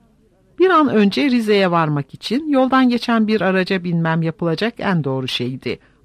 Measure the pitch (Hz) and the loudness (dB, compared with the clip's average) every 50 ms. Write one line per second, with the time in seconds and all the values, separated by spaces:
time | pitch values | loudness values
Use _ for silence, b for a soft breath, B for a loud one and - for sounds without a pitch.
0 | _ _ _ _ _ _ _ _ _ _ _ - 349 381 359 311 302 247 - 220 | _ _ _ _ _ _ _ _ _ _ _ 0 2 4 4 4 4 4 4 4
1 | 208 202 - 247 277 285 247 247 220 208 208 202 196 180 170 170 160 151 147 143 | 2 2 2 0 0 0 0 0 0 2 2 2 2 2 2 2 0 0 0 -2
2 | 139 - - - - - 214 277 320 302 285 262 262 254 269 262 262 247 240 233 | -4 -6 -12 -14 -8 -6 -4 -4 -2 0 2 2 2 2 2 2 2 2 2 0
3 | - - 202 226 220 208 220 208 175 190 185 190 180 - 196 185 175 180 170 170 | -2 -2 0 0 0 0 0 0 0 0 0 0 0 -2 -2 -4 -2 -2 -2 -2
4 | 165 165 160 165 160 165 160 - 170 170 160 - 202 233 - - - 202 185 165 | 0 0 0 0 -2 -4 -4 -4 -4 -2 -2 -2 -2 -4 -6 -4 -4 -2 -2 -2
5 | 135 139 135 131 131 127 - - 123 120 131 127 - 123 95 b b b b b | -2 -2 -4 -4 -4 -6 -6 -6 -6 -6 -6 -8 -8 -8 -8 b b b b b
6 | b | b